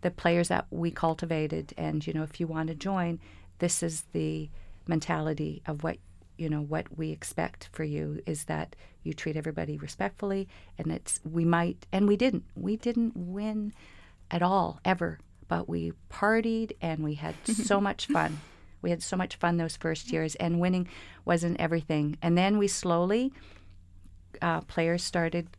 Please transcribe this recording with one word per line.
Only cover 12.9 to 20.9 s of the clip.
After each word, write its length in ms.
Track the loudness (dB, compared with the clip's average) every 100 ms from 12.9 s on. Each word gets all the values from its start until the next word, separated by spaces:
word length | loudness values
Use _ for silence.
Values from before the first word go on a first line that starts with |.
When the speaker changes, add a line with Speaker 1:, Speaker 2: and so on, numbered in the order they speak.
| 2 0 0
Speaker 1:
win 560 | -6 -4 -4 -4 -4 -8 -16 -20 -20 -18 -4
at 100 | 2
all, 380 | 4 4 2 0 0
ever, 340 | 0 0 -4 -12 -14 -2
but 180 | -2 0
we 240 | -2 -2 -6 -12
partied 600 | 0 4 4 2 0 -2 -4
and 220 | -4 -2
we 120 | -2 -2
had 200 | -6 -4
Speaker 2:
<laughs> 40 | -2
Speaker 1:
so 340 | 0 4 4
much 240 | 4 0 0
fun. 320 | 2 2 -2 -10 -20 -20 -4
We 100 | -2
had 120 | 0
so 140 | 0 -2
much 180 | -2 0
fun 220 | 2 2
those 180 | 0 -2
first 340 | -2 -2 -2
years, 260 | -2 -2 0
and 260 | 0 2
winning 260 | 4 2 0